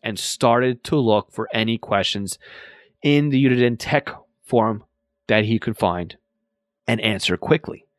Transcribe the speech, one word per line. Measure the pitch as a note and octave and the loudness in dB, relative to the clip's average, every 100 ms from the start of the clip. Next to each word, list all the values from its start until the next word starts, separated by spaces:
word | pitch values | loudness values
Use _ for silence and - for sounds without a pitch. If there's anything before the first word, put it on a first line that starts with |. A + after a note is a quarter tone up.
and | A#2 G2 | -8 -6
started | - - B2 A#2+ B2+ A#2+ | -8 0 2 4 2 -4
to | - D3+ | -2 0
look | A2+ G#2 - | 2 2 0
for | - A2 | -8 -6
any | A2+ A2 A2+ | -2 -2 -2
questions | - G2+ F#2 G2+ G2 - - - - - _ _ | -2 -2 -2 -4 -8 -10 -16 -20 -20 -20 _ _
in | D3 D3 D3 | 2 2 4
the | C3+ | 4
Uniden | C3+ B2 B2 A#2 | 4 4 2 0
tech | - D3 - - _ _ | -2 -2 -2 -14 _ _
forum | - A#2+ A2 G#2 - _ _ _ - | -2 0 2 -2 -10 _ _ _ 0
that | A2 | 0
he | G#2+ A2+ | 2 0
could | - G#2+ | -2 -2
find | F#2+ F2 F2 - _ _ _ _ _ _ - | -2 -2 -8 -14 _ _ _ _ _ _ -6
and | A2+ | -2
answer | A2 G2+ - F2+ | -2 -2 -4 -2
quickly. | - D#3+ - - _ | 0 -2 -2 -18 _